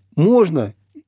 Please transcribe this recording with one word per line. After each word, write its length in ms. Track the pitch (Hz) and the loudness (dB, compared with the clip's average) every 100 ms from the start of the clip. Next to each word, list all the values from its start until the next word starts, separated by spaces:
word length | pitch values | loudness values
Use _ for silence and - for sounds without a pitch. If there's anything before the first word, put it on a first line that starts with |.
| _ - | _ -2
можно 580 | 175 247 196 160 104 - _ - | 0 2 0 -2 -6 -10 _ -20